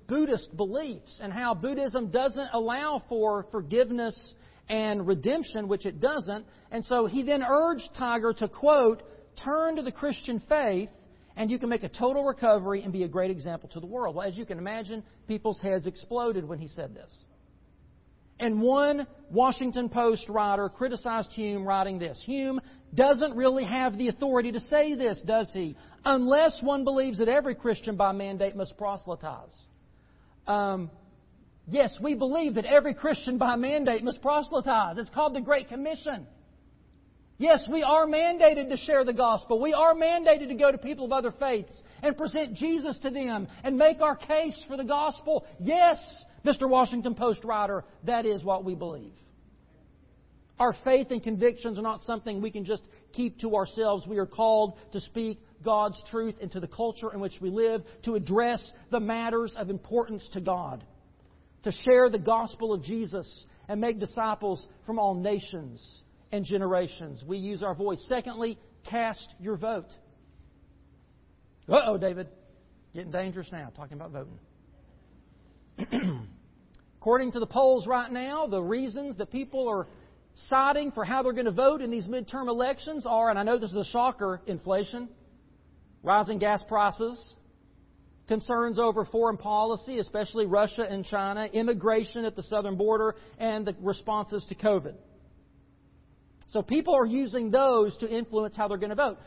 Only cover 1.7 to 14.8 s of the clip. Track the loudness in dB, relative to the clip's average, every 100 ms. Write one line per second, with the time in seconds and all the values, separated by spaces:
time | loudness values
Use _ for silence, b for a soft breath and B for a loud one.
1.7 | -2 -2 -2 0 2 0 -2 -4 -2 -2
2.7 | -2 -2 -4 -4 0 2 0 -2 -6 0
3.7 | 2 2 2 -4 -6 -14 -20 b b b
4.7 | -2 0 0 0 0 2 0 -2 -6 -2
5.7 | -2 -4 -2 -2 -2 -6 -10 -12 b b
6.7 | -8 0 2 2 0 0 0 2 4 4
7.7 | 0 -6 -6 -2 0 0 0 -4 2 6
8.7 | 8 6 4 -6 B B -10 -4 0 0
9.7 | -2 -6 -4 -4 -4 -4 -6 0 2 2
10.7 | 0 -4 -10 -20 b b -6 -4 -2 -2
11.7 | -2 -4 -2 0 2 0 2 4 4 4
12.7 | -4 -4 -4 -2 0 -2 -2 -6 -10 -10
13.7 | -14 -10 -6 -4 -4 -6 -6 -10 -8 -8
14.7 | -8